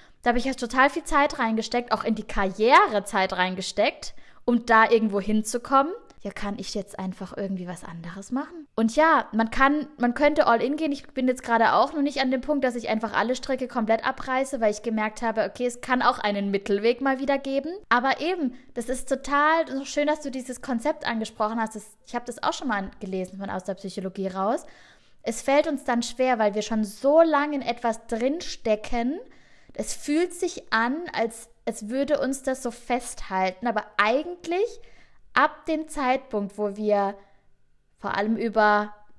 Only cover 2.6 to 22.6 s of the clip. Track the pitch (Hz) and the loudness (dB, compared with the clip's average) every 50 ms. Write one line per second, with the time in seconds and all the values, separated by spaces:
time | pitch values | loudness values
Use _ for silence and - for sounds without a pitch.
2.6 | 214 240 277 339 415 339 226 202 196 - - 202 190 190 190 180 180 185 185 180 | 4 8 8 8 8 6 2 -2 -2 0 0 0 0 0 2 0 0 0 0 -4
3.6 | 185 - - - 208 277 - - - - - - - - - - - - 240 240 | -6 -6 0 2 2 2 0 -4 -12 -12 -12 -14 -16 -18 -20 -6 0 2 2 2
4.6 | 240 - 226 220 226 220 233 226 220 214 196 202 190 196 208 220 214 - - 240 | 4 6 6 6 8 8 6 4 4 2 0 0 0 2 0 0 0 0 -4 -6
5.6 | 240 - 277 269 277 311 392 480 - - - - - 202 185 - - 202 208 - | -4 2 4 4 4 4 -2 -8 -12 -18 -20 -12 -12 -10 -8 -6 -4 -4 -4 -6
6.6 | 190 - - 208 190 - - - 185 190 175 - 196 185 - - 196 190 190 185 | -8 -6 -6 -6 -6 -6 -10 -8 -8 -8 -6 -8 -10 -12 -8 -8 -6 -4 -4 -6
7.6 | 180 175 175 170 - - 170 170 165 170 170 190 202 - 247 262 302 330 349 330 | -6 -8 -10 -12 -12 -14 -12 -12 -12 -12 -12 -12 -10 -6 -6 -6 -6 -6 -10 -16
8.6 | 302 - _ - 233 226 226 294 311 320 320 262 220 - - 220 226 226 - - | -18 -10 _ 0 0 2 4 4 6 6 6 4 2 0 0 0 0 0 4 4
9.6 | 269 277 294 302 285 - - - 240 240 240 - 294 294 302 311 247 - 233 233 | 4 4 4 2 -2 -6 -4 -2 0 0 2 4 4 4 6 6 4 6 6 4
10.6 | - 254 294 302 320 302 285 277 - - - 269 254 254 254 254 - - 233 226 | 2 0 -2 -2 -2 -2 -4 -4 -8 -10 -6 -2 0 0 0 -2 -2 0 2 4
11.6 | 233 196 120 175 240 285 311 311 277 285 - 285 269 262 262 254 254 - 302 285 | 4 6 6 4 4 2 2 0 -2 0 0 0 0 0 0 -2 0 -2 0 0
12.6 | 269 254 233 247 226 - 220 220 220 214 - - 208 233 254 247 - - 269 262 | 0 0 -2 -2 -2 -2 -2 -2 -2 -2 0 0 0 0 -2 -4 -2 -4 -4 -4
13.6 | 262 247 - 240 220 208 226 226 - - 277 - - 262 262 262 269 269 - 247 | -4 -4 -2 -2 2 2 2 2 2 -2 -4 -4 -4 -2 -2 -2 -2 -2 -2 0
14.6 | 226 214 208 214 - 240 220 220 214 214 214 - 240 226 220 220 196 - - - | 2 2 0 0 -4 -4 -2 -2 -2 -2 -4 -2 -4 -2 0 0 -2 -2 -2 -4
15.6 | 247 247 240 247 - - 262 254 - 247 254 - - 208 202 202 196 202 196 196 | -4 -4 -4 -4 -2 -2 0 2 4 2 2 2 -2 -2 -2 0 -2 -2 -2 -2
16.6 | 196 - 202 202 208 233 247 240 269 269 269 262 277 262 277 277 277 269 269 277 | 0 0 -2 2 2 2 0 2 0 0 0 0 0 -2 -2 -2 -2 -2 -2 -2
17.6 | 269 311 349 403 - - 233 247 240 269 262 - - 330 370 359 311 247 - - | -4 -4 -8 -10 -2 0 0 2 2 0 0 0 0 -2 -2 0 -2 -4 -4 -8
18.6 | - - - 254 233 - 277 254 - - 277 269 277 - 285 285 294 302 320 330 | -18 -12 -10 -10 -6 -6 -6 -6 -4 -4 -4 -4 -2 -2 0 2 4 4 4 2
19.6 | 320 - 262 269 277 - - 294 294 294 302 302 302 277 247 262 254 - 247 - | 0 -2 -4 -8 -8 -4 -2 0 0 0 0 -2 -4 -8 -10 -10 -10 -10 -12 -12
20.6 | - - 254 233 - 294 311 302 - - 233 226 220 - - - 214 214 226 233 | -6 -4 -4 -2 0 -2 -2 -2 -4 -6 -4 -4 -6 -6 -4 -2 -2 -2 0 -2
21.6 | 220 220 - 214 190 - - _ _ - - 240 240 262 233 - - - 359 - | -4 -4 -4 -10 -16 -16 -20 _ _ -8 -8 -8 -8 -8 -10 -4 -2 -2 -2 -2